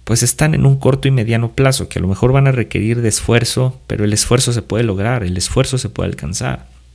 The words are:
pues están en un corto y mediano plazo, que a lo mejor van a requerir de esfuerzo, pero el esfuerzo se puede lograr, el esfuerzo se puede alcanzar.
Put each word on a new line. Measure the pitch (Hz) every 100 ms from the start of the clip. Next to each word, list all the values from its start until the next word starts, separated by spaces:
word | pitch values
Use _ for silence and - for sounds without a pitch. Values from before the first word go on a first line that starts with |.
pues | - 120
están | 120 - 156
en | 156 135
un | 135
corto | 127 131 135
y |
mediano | 131 110 113 117
plazo, | - 135 131 87
que | -
a |
lo | 90
mejor | 98 123
van | 135 139
a |
requerir | 127 107 - 107 117
de | 117
esfuerzo, | - - 117 120 - 127 127 -
pero | -
el | 104
esfuerzo | 104 - 123 123
se | 117
puede | - 104
lograr, | 117 95 107 123
el | 90 90
esfuerzo | - 123 131 127
se | 101
puede | - 90
alcanzar. | - 71 92 127 - - - -